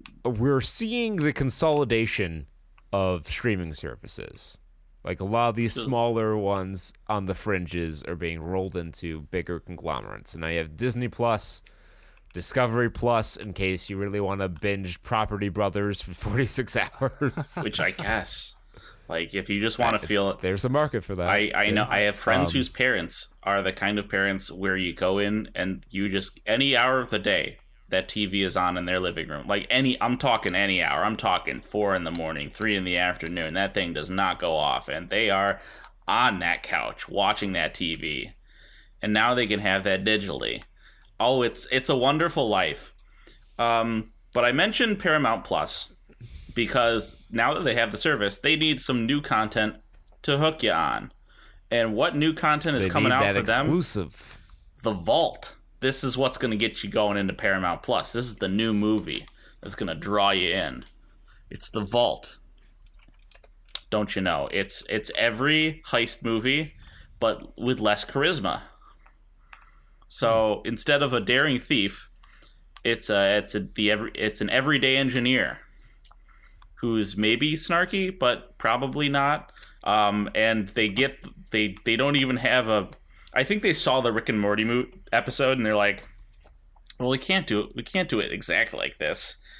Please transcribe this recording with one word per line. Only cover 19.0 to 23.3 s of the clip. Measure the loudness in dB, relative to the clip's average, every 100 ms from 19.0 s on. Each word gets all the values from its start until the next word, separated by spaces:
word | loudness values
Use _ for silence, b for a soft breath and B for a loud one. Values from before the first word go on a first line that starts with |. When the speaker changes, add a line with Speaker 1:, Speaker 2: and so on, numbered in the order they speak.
| -8
Speaker 2:
like, | -6 -4
if | -4 -2
you | 0
just | 0 0
wanna | 0 0
Speaker 1:
Uh, | 0
Speaker 2:
feel | 0 0
it. | -2
Speaker 1:
there's | -2 -2
a | 0
market | 0 0 -2
for | -6 -2
that. | 2
Speaker 2:
I, | 2 2
I | 0 2
know. | 2
Speaker 1:
Yeah. | 2
Speaker 2:
I | 2
have | 2
friends | 0 2 2 2
Speaker 1:
Um, | 0
Speaker 2:
whose | -2
parents | 0 0 0 -2 -6 -6